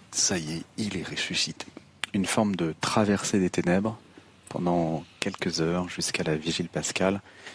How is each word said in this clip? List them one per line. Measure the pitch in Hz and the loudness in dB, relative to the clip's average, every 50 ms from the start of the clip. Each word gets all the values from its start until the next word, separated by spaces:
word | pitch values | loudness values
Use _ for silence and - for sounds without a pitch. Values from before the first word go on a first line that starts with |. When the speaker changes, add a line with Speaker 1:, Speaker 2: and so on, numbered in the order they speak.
| - - | -14 -8
Speaker 1:
Ça | - - - - 98 87 | -2 0 0 2 0 0
y | 80 76 82 82 | -2 -4 -6 -8
est, | - - - - | -8 -10 -8 -6
il | 110 101 95 90 | -6 -4 -4 -4
est | - - | -6 -6
ressuscité. » | 73 - - - 175 - - - - - - - - - - - - - - - - | -6 -6 -6 -4 -2 -2 -2 -2 -4 -10 -14 -16 -16 -20 -20 -20 -10 -8 -8 -2 0
Speaker 2:
Une | 101 92 | 0 0
forme | - - 120 110 104 98 | 2 2 2 2 2 2
de | 87 85 80 78 - | 0 -2 -2 -2 -2
traversée | - - - 113 107 101 101 95 - - - 101 | -4 0 2 4 4 4 4 2 2 2 2 4
des | 90 90 | 4 4
ténèbres | - - - 87 87 98 101 113 113 - - - - - - - - - - - | 2 2 2 4 4 4 2 0 -4 -4 -12 -20 -20 -20 -20 -20 -20 -20 -16 -10
pendant | - - 175 175 175 175 82 - 160 151 151 - - - | -6 -2 0 2 2 4 2 2 0 -4 -6 -10 -8 -4
quelques | - 101 95 - - 92 82 82 | -4 -4 -4 -2 -4 -2 0 0
heures | 80 82 87 90 90 90 | 0 2 2 0 -2 -2
jusqu'à | - - 85 - - - 85 | -4 -4 -4 -2 -2 -2 0
la | 80 78 | 0 0
vigile | 76 78 82 78 - 85 - | 0 0 -2 -2 -2 -4 -2
pascale | - 78 76 - - - 92 95 98 98 - - - - - - | -4 -4 -4 -4 -2 0 2 2 2 0 -4 -12 -20 -20 -18 -18